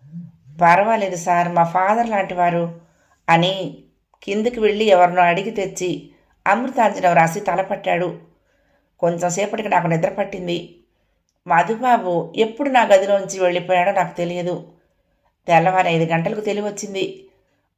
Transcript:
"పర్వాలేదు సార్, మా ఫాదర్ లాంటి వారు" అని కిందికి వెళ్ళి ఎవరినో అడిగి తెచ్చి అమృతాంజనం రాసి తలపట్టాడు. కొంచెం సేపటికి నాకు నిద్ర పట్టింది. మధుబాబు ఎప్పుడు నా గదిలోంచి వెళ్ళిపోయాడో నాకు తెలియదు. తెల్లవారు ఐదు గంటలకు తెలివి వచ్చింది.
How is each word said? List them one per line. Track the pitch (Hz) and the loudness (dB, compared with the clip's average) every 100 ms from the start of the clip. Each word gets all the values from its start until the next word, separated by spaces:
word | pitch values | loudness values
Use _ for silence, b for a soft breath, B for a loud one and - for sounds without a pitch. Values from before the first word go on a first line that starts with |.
| 139 170 175 _ 131 151 | -18 -18 -18 _ -20 0
"పర్వాలేదు | 170 180 214 226 190 175 | 4 4 4 0 -2 -4
సార్, | 185 175 175 | 0 0 2
మా | 170 | 2
ఫాదర్ | 165 180 190 226 233 | 2 2 2 0 0
లాంటి | 208 185 | -2 -2
వారు" | 180 175 170 170 - b b b b - | 0 0 0 -4 -8 b b b b 0
అని | 165 180 190 175 - _ _ _ _ | 2 2 -2 -8 -12 _ _ _ _
కిందికి | - 202 226 240 | -6 -2 -2 0
వెళ్ళి | 214 208 220 | 0 0 2
ఎవరినో | 180 180 180 | 4 4 4
అడిగి | 175 175 196 | 2 0 -4
తెచ్చి | 220 175 - 185 151 - b b b - | -6 -8 -6 -6 -6 -10 b b b -2
అమృతాంజనం | 208 254 262 214 202 254 | 0 -2 0 0 2 2
రాసి | 170 165 202 | 4 2 0
తలపట్టాడు. | 196 175 190 196 - 175 180 170 - _ _ _ _ _ _ _ | -4 -4 -4 -6 -4 -2 -4 -8 -20 _ _ _ _ _ _ _
కొంచెం | 175 170 175 | -2 -2 -4
సేపటికి | 175 202 214 208 | -2 -4 -4 -2
నాకు | 185 165 | 0 0
నిద్ర | 165 185 | 0 -2
పట్టింది. | - 190 - 175 170 - - _ _ _ _ _ _ - | -4 -8 -6 -6 -6 -8 -20 _ _ _ _ _ _ 0
మధుబాబు | 170 180 226 254 233 180 175 165 - | 0 2 -2 2 2 2 -2 -4 -2
ఎప్పుడు | 220 220 285 | -2 -2 0
నా | 254 | 2
గదిలోంచి | 208 196 196 202 185 190 | 6 4 4 0 -2 -2
వెళ్ళిపోయాడో | 180 175 170 180 180 | 0 0 0 2 2
నాకు | 196 170 - | 0 -2 -4
తెలియదు. | 175 175 175 170 - _ _ _ _ _ _ _ - | -6 -4 -4 -6 -10 _ _ _ _ _ _ _ 2
తెల్లవారు | 165 180 185 180 | 4 4 2 2
ఐదు | 165 | 0
గంటలకు | 165 165 180 214 | 0 0 -2 -4
తెలివి | 214 202 208 | -4 -4 -6
వచ్చింది. | 202 202 190 185 - - _ _ _ _ | -8 -10 -6 -6 -8 -20 _ _ _ _